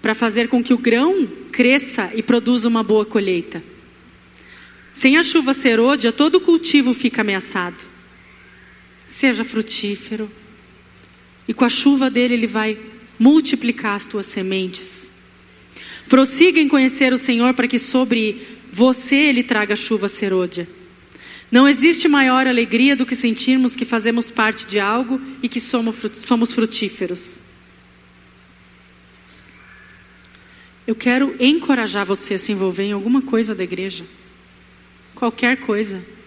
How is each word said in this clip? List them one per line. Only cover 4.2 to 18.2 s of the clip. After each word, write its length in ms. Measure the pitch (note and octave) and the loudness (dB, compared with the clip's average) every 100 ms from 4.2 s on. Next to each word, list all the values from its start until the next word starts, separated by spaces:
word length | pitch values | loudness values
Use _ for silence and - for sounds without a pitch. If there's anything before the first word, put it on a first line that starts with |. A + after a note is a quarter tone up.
| _ - - - - - - | _ -20 -20 -20 -20 -20 -20
Sem 240 | - C4 D4 | 0 4 4
a 40 | |
chuva 300 | E4+ E4+ C4 | 4 0 0
serôdia, 580 | C4+ C4 A3+ A#3+ C#4+ A3+ | 0 2 4 4 2 0
todo 280 | A3+ D4+ F4 | 2 2 2
cultivo 540 | - E4 E4 C#4+ B3+ | 4 2 4 2 2
fica 260 | B3 B3 A#3 | 0 -2 0
ameaçado. 640 | G#3 G3 - G3 F3 F3 - - - - - - - - - - _ _ - | -2 -2 -4 -6 -6 -10 -20 -20 -20 -20 -20 -20 -20 -20 -20 -20 _ _ -18
Seja 380 | - C4+ A#3 | 0 0 0
frutífero. 840 | A3+ A3 G#3+ - G3+ G3 - G#3+ G#3+ - - - - - - - - _ _ _ - | -4 -4 -4 -6 -6 -8 -8 -10 -10 -12 -20 -20 -20 -20 -20 -20 -20 _ _ _ -10
E 60 | |
com 140 | A3+ A#3+ | 0 0
a 20 | |
chuva 400 | - C#4 C#4 C4 | 4 2 4 2
dele, 240 | B3+ B3 | 0 0
ele 140 | A#3+ A3+ | 0 0
vai 320 | G#3+ G#3+ G#3+ - - - - | -2 -4 -6 -12 -20 -20 4
multiplicar 800 | A#3 D#4 - B3 A#3+ A3+ A3 G3+ | 6 6 4 -2 -2 -4 -4 -6
as 100 | - | -6
tuas 180 | G#3 | -8
sementes. 840 | F#3+ - F#3+ F#3+ F#3 F3+ - - - - - _ _ - - - - - - | -6 -6 -4 -2 -4 -8 -12 -12 -16 -20 -20 _ _ -20 -20 -20 -20 -20 2
Prossiga 500 | C4 C4 - F4 E4 | 4 4 4 4 4
em 100 | D4 | 2
conhecer 440 | C#4+ C4 C4 C4 | 4 2 2 0
o 60 | B3+ | 0
Senhor 340 | C4 A#3 A#3+ | 0 0 0
para 160 | B3+ B3 | 0 -2
que 100 | A#3+ | -2
sobre 680 | - C4 B3+ A#3 | -2 0 0 0